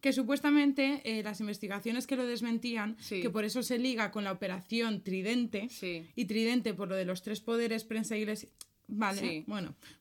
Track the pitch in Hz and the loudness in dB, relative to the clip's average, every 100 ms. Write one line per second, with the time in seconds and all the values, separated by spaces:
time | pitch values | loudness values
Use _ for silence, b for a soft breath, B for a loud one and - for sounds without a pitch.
0 | 277 262 233 277 294 294 285 277 269 285 | 4 4 2 2 6 8 6 4 2 2
1 | - 220 214 208 208 208 202 202 214 240 | -2 -2 -2 -4 -4 -4 -4 -4 -2 -2
2 | 262 262 247 240 233 226 240 233 208 220 | 0 0 0 0 0 0 0 -2 -2 -6
3 | - 196 220 196 214 247 226 240 254 233 | -6 -2 0 0 0 0 0 2 2 2
4 | 208 214 202 190 196 185 - 226 226 208 | 0 -2 -4 -2 -4 -6 -2 0 0 -2
5 | - 190 190 247 240 202 226 - 185 170 | -2 -2 0 0 0 -2 -6 -6 -6 -6
6 | 160 - 202 214 226 247 226 185 196 190 | -8 -4 0 2 4 4 2 -2 -2 0
7 | 180 185 - 208 - 233 233 220 220 220 | 0 -2 -4 -6 -2 0 0 -2 -2 -4
8 | 220 214 214 214 - _ - _ - 208 | -2 -2 -2 -4 -8 _ -20 _ -8 0
9 | 214 196 185 160 156 208 180 - B B | 0 0 -2 -4 -4 -4 -6 -10 B B